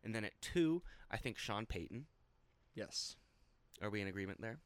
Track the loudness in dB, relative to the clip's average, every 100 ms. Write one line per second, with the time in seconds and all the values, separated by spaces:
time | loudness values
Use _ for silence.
0 | -2 0 0 -4 0 6 6 6 0 -10
1 | -6 -2 -2 -2 0 0 0 -2 -2 -6
2 | -8 -14 -20 -20 -20 -20 -12 -6 -4 -2
3 | -4 -6 -16 -20 -20 -20 -20 -4 0 2
4 | 2 0 -2 -2 -4 -4